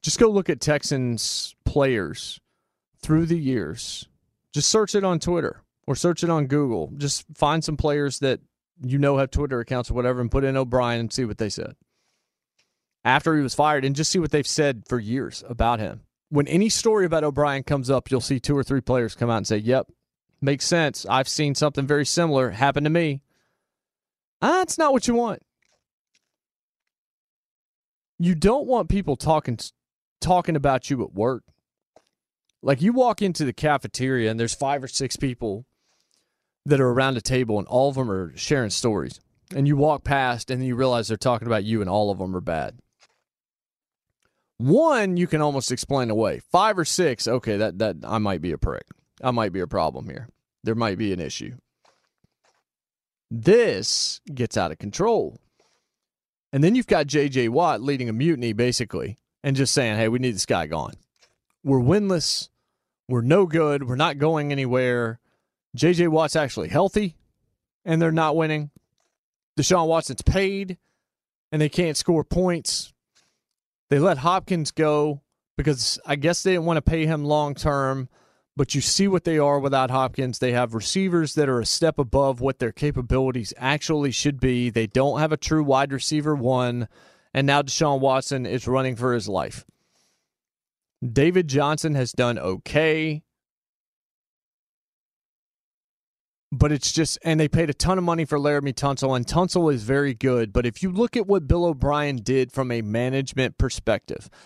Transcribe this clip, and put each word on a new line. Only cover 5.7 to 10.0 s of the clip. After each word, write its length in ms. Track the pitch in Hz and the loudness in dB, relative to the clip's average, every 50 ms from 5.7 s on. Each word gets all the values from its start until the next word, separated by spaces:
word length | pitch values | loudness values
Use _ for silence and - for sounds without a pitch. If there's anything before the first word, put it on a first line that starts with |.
| _ _ _ | _ _ _
or 100 | - 139 | -6 -6
search 260 | - - 175 170 - - | 0 2 0 0 2 0
it 60 | 170 | 0
on 180 | 170 156 147 | 0 0 0
Google. 460 | 131 135 147 147 135 113 92 78 - - 139 | 0 0 0 0 0 0 -2 -4 -6 -8 -6
Just 260 | 143 139 139 - - _ 151 | -4 -4 -4 -6 -8 _ -4
find 300 | - 160 143 151 165 156 | -2 0 0 0 0 -2
some 140 | - 151 139 | -4 -4 -2
players 400 | - 156 143 147 143 143 127 - | -2 0 0 0 -2 -2 -4 -2
that 220 | 143 135 123 - _ _ _ _ _ _ _ _ 135 | 0 0 0 -2 _ _ _ _ _ _ _ _ -6
you 160 | 127 131 139 | -2 0 2
know 180 | 143 139 143 | 2 2 4
have 140 | 135 139 131 | 2 0 0
Twitter 300 | - - 147 143 131 120 | 0 -2 -2 -2 -4 -4
accounts 300 | 117 - 135 123 123 - | -4 -4 -4 -4 -4 -2
or 40 | 117 | -2
whatever 260 | 120 | 0